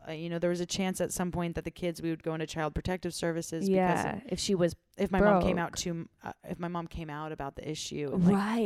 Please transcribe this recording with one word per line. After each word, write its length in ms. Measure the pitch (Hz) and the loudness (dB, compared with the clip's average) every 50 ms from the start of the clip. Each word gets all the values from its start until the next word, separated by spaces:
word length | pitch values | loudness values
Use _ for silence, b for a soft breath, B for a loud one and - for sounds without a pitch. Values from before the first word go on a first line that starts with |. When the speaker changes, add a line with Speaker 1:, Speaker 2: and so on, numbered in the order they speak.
| - | -12
Speaker 1:
uh, 60 | - 160 | -10 -8
you 160 | 156 165 170 | -6 -6 -4
know, 100 | 170 170 | -2 0
there 120 | 165 175 | 2 2
was 100 | 175 175 | 2 0
a 60 | 175 | -2
chance 340 | 170 - - 196 185 185 - | -4 -2 0 0 0 0 0
at 120 | 180 - - | -2 -2 0
some 180 | - 185 180 | -2 -2 -2
point 240 | 147 175 175 170 165 | -2 -2 -2 -2 -2
that 100 | - - | -4 -6
the 60 | 170 | -8
kids, 320 | - - - 175 165 156 160 | -8 -4 -4 -4 -4 -2 -2
we 80 | 165 | -2
would 120 | 165 156 - | -4 -2 -2
go 120 | 165 160 | -4 -4
into 120 | 160 160 | -4 -4
child 280 | 156 - 165 156 151 147 | -4 -2 -2 -2 -2 -2
protective 400 | - - - 180 180 - 180 160 | -2 -2 -2 -4 -2 -4 -6 -6
services 520 | - - 170 165 165 165 - - 165 196 | -2 -2 0 0 -2 -4 -4 -4 -2 2
because 380 | 196 190 190 185 180 175 - - | 4 4 4 4 4 4 2 0
Speaker 2:
Yeah, 160 | - - 190 - | -2 -4 -6 -6
if 120 | - 185 - | -6 -6 -4
she 160 | - - 202 | 0 0 2
was 200 | 175 175 170 - - _ _ _ - | 4 4 2 2 -2 _ _ _ -2
Speaker 1:
if 120 | 196 190 | -2 0
my 100 | 190 185 | 4 6
mom 200 | 196 208 202 185 175 | 6 8 6 6 4
came 140 | 190 180 | 4 2
Speaker 2:
broke. 100 | 175 170 | 0 -2
Speaker 1:
out 100 | - - - | -4 -4 -6
to, 300 | - 180 170 165 165 - _ _ - | -6 -4 -4 -6 -8 -10 _ _ -12
uh, 100 | - - - - | -12 -12 -12 -10
if 140 | - - 135 | -10 -8 -6
my 100 | 175 170 | -6 -6
mom 180 | 175 170 165 | -6 -6 -8
came 220 | 160 - 165 165 156 | -8 -8 -10 -10 -8
out 220 | 147 147 156 156 156 | -8 -8 -8 -8 -8
about 240 | 156 143 139 - | -6 -8 -8 -8
the 120 | - - - | -8 -8 -6
issue 420 | 156 156 - - - 147 147 143 - | -6 -6 -6 -6 -4 -4 -4 0 2
and, 120 | 190 175 | 6 6
like, 80 | 175 202 196 202 208 226 233 226 | 8 8 6 4 0 0 0 2